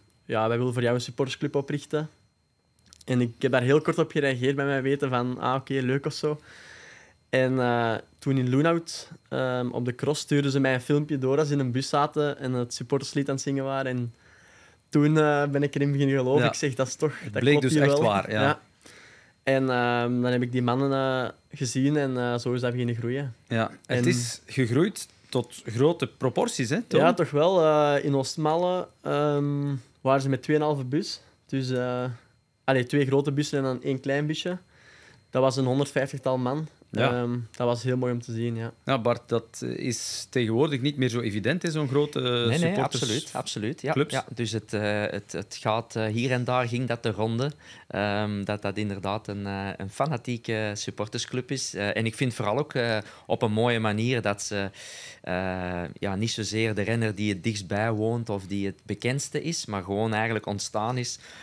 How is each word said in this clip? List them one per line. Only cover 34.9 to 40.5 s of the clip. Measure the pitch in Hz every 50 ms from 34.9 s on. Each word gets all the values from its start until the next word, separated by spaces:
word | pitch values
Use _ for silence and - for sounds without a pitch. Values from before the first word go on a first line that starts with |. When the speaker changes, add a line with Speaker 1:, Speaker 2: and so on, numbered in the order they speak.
| - - - - - - _ _
Speaker 1:
Dat | - 131 131
was | 135 120
een | 131 139
honderdvijftigtal | 123 127 135 143 139 - 143 131 139 - 139 - 135 131 127
man. | 127 123 131 151 160 151 - _ - _ -
Speaker 2:
Ja. | 107 117 135 123
Speaker 1:
Ehm, | 123 120 120 120 123 117 110 -
dat | - 123
was | 120 120 117 113
heel | 127 127
mooi | 127 127 123 123
om | 120 120
te | - 117
zien, | 113 117 120 117
ja. | 113 113 117 - _ _
Speaker 2:
Ja, | - 135 127
Bart, | 110 120 120 117 - -
dat, | 120 113 - - - - 123
eh, | 123
is | 123 - - 131 117 - - - - - - -
tegenwoordig | - 131 120 110